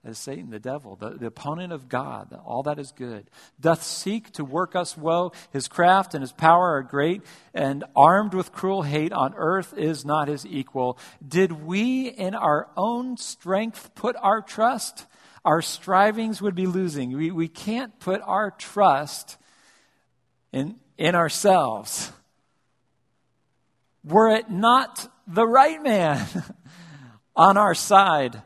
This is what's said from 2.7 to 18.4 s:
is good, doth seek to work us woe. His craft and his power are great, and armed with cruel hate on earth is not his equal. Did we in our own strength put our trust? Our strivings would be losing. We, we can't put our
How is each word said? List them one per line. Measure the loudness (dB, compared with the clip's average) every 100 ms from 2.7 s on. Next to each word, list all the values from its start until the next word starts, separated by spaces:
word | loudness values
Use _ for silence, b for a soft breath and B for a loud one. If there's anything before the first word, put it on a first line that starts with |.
| -8
is | -10
good, | _ -14 -14 -18 b b _
doth | 0 0
seek | -2 -8 -6 -6 -8
to | -12 -6
work | -4 -2
us | -4 -6 -6
woe. | 0 0 -2 B B
His | -8 -6
craft | 2 6 6 2
and | -6
his | -8
power | 2 6 6 4 0
are |
great, | -2 -2 -2 -2 -10 B B
and | -6 -4 -4 -4 6
armed | 8 8 2
with | -4 -6
cruel | -4 -2 -2
hate | -2 -2 -2
on | -2 -4 -2
earth | -2 -2 -4 -4
is | -4 -4 -2
not | -2 -2
his | -6 -8
equal. | -10 -8 -4 -4 -6 B B -4
Did | 0 0 -2 -6
we | -2 -2 -2 -6
in | -6 -8
our | -2 0 0 -2 -6
own | -4 -4 -8 -10
strength | -14 -14 -4 -4 -4 -10 -20
put | -6 -6 -2
our | 0 0
trust? | -4 -2 -2 0 -8 -14 -20 b b b 0
Our | 0
strivings | -2 -10 0 4 4 2 -6 -4
would | -4 -2
be | -2
losing. | -2 -4 -4 -6 -4
We, | -4
we | -2 -6
can't | -6 -6 -6 -8 _
put | -6 -4
our | -2 -2